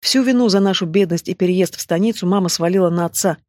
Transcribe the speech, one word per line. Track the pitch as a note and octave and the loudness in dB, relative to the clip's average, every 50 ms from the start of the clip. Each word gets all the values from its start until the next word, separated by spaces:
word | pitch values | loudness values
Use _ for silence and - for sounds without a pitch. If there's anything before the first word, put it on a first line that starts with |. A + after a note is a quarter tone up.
Всю | - - - C4 | -4 0 0 0
вину | C4 B3 C4 B3 B3 A3+ | 2 2 2 2 2 2
за | F#3 G3 | 2 2
нашу | G3 G3 F#3+ - G3 | 2 2 0 -2 -4
бедность | E3 D#3+ G3+ G3+ E3+ E3+ E3+ - - | -2 0 0 0 2 0 -4 -4 -6
и | F#3 | -4
переезд | - F#3 F3+ F3+ F#3 F#3+ - - | -2 0 0 2 0 0 -2 -2
в | - | -10
станицу | - - F3 E3 G3 A3+ A3 - - F3+ | -6 -4 -2 0 0 0 -2 -2 -2 0
мама | F#3+ G3+ F#3+ F3 | 0 0 0 -2
свалила | - - E3 E3+ F3+ G3 F#3 F3 | -2 -2 -2 0 2 2 2 2
на | E3+ F3 E3+ | 0 0 -2
отца. | E3+ - - - G3 D#3+ - _ | -4 -4 -2 -2 -2 -2 -2 _